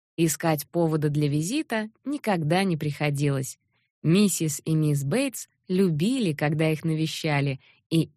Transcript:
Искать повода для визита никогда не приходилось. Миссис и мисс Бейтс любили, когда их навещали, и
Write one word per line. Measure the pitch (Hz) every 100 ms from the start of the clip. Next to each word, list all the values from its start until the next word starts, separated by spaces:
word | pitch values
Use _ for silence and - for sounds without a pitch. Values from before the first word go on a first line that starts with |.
| _ -
Искать | 165 - 165 151 -
повода | 170 165 156 147
для | 147 147
визита | 147 165 294 320 220 220 _
никогда | 262 285 220 180 151 175
не | 196 160
приходилось. | 151 143 151 143 147 135 135 - _ _ _ _
Миссис | 147 180 202 - 160 -
и | -
мисс | 156 151 143
Бейтс | 139 220 277 - - _ -
любили, | 185 196 151 196 269 190
когда | 147 147 147 160
их | 156
навещали, | 165 156 160 - 160 143 139 135 _ _ -
и | 165 151